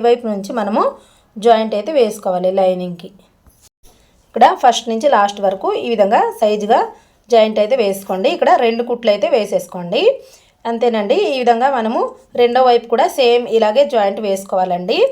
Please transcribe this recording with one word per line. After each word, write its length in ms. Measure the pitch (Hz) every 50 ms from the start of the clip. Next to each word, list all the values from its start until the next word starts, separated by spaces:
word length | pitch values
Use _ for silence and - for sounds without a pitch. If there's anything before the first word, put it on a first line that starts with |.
వైపు 260 | 226 240 240 240 240
నుంచి 260 | 220 208 196 196 196 262
మనము 320 | 240 208 202 214 285 403 554 554 - _ _ _ _ _ _ -
జాయింట్ 380 | 220 190 233 226 220 220 220 220
అయితే 180 | 208 202 - 320
వేసుకోవాలి 580 | 285 233 208 208 208 - 202 180 180 185 185 190
లైనింగ్కి. 580 | 196 190 185 185 180 180 180 175 170 - - - _ _ _ _ _ _ _ _ _ _ _ _ _ _ - _ _ _ _ _ _ _
ఇక్కడ 220 | _ - 226 233 311 370
ఫస్ట్ 320 | - - 247 226 - - 240
నుంచి 200 | 226 226 254 294
లాస్ట్ 300 | 262 214 202 202 202 208
వరకు 280 | 196 190 190 190 - 359 427
ఈ 100 | - - 247
విధంగా 340 | 226 202 202 196 226 302 440 466 403
సైజుగా 440 | - 226 214 214 196 202 202 247 320 440 453 - - _ _ _ _ _ -
జాయింట్ 300 | 240 226 220 220 214 220
అయితే 160 | 208 208 262
వేసుకోండి. 520 | 254 220 196 190 196 - - 196 185 196 285
ఇక్కడ 200 | 349 339 - 277 359 311
రెండు 240 | 247 226 226 233 233
కుట్లు 260 | 240 240 240 - 220 208
అయితే 160 | 202 208 339
వేసేసుకోండి. 720 | 320 233 202 196 208 180 - - - 185 175 175 196 269 359 466 554 508 - - _ - _ _ _ _ -
అంతేనండి. 520 | 233 233 226 233 240 226 220 202 202 277 381 415
ఈ 120 | 330 277 262
విధంగా 300 | 247 240 233 226 247 285
మనము 300 | 277 240 220 220 240 320 480 480 - - _ _ -
రెండో 260 | 247 240 240 240 254 262
వైపు 240 | 247 240 240 233 -
కూడా 180 | 240 226 311 370
సేమ్ 340 | - 294 262 240 240 240 233 -
ఇలాగే 340 | 220 226 220 214 214 269 285
జాయింట్ 340 | 285 254 226 202 202 202 226
వేసుకోవాలండి. 760 | 220 202 196 190 196 - - 185 185 185 175 180 180 190 269 349 480 539